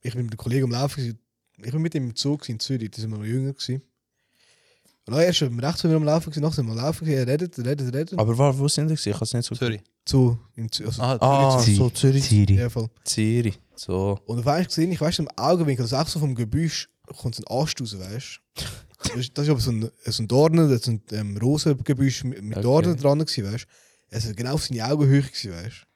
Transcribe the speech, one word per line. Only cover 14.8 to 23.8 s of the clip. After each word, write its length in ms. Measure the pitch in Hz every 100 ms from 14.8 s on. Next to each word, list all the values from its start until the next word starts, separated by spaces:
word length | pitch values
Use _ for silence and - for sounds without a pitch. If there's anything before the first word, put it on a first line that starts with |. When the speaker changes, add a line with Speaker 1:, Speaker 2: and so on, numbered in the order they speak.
| 165
Speaker 1:
ich 80 | 175
weiss, 160 | 151 -
im 100 | 151 -
Augenwinkel, 480 | 135 180 156 127
also 120 | 120 131
auch 100 | 156
so 120 | 165
vom 160 | 147 120
Gebüsch, 540 | 113 131 165 - - _ _ -
kommt 180 | 127 113
so 80 |
ein 180 | - 123
Ast 180 | 156 -
raus, 160 | 120 101
weißt 420 | 92 110 - - _ -
du? 80 | - - - _
Das 120 | - 120
ist, 220 | 123 -
das 80 | 147
ist 60 |
aber 80 | 143
so 120 | 113
ein, 180 | 113 110 _ -
so 180 | 110
ein 40 | 110
Dornen, 420 | 127 160 165 156
das 120 | 123
ist 60 | -
ein, 140 | 110 _
ähm, 260 | 107 104 101
Rosengebüsch 840 | 117 147 160 135 131 131 135 123
mit, 180 | 127 -
mit 160 | 104 107
Speaker 2:
Okay. 60 |
Speaker 1:
Dornen 340 | 107 143 175 151
dran 220 | 139 143
gewesen, 260 | 156 - 98
weißt 120 | 110 -
du? 20 | _